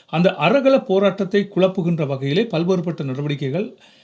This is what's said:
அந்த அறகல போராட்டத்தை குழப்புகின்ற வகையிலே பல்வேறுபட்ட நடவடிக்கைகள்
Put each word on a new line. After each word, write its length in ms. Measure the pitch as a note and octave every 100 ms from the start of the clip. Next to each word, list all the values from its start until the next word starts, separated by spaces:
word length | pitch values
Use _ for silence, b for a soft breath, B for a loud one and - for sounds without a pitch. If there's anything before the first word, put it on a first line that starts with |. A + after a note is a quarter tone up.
| b
அந்த 180 | D#3+ F#3 -
அறகல 400 | D#3 C4+ C4 C4+
போராட்டத்தை 600 | C4 F#3+ G3+ F#3+ F#3+ G3+ G3
குழப்புகின்ற 580 | - F#3 F#3 E3+ E3 C#3+
வகையிலே 380 | C#3 C3+ D#3+ A#3
பல்வேறுபட்ட 580 | D#3+ E3+ F#3 E3+ -
நடவடிக்கைகள் 640 | C#3 C3 D3 C#3+ C#3 D#3 - - b b